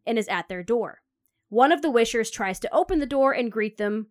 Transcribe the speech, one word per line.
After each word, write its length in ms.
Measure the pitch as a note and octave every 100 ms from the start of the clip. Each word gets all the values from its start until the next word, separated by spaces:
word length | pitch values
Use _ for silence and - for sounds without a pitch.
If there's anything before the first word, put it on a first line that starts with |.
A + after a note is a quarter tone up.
and 140 | - A3+
is 100 | G#3
at 200 | F#3 -
their 160 | F#3
door. 380 | F3 A#3 G3 - _ _ _ _ -
One 220 | G#3+ C4
of 100 | D#4+
the 80 | D#4
wishers 400 | A#3+ A3+ A#3 A3
tries 280 | - G3 F#3
to 140 | -
open 240 | - F4+ E4+
the 80 | C#4
door 260 | C#4 C4+
and 200 | C4+ A#3+
greet 240 | A3 G#3+ G#3+
them, 300 | G#3 G#3+ G#3+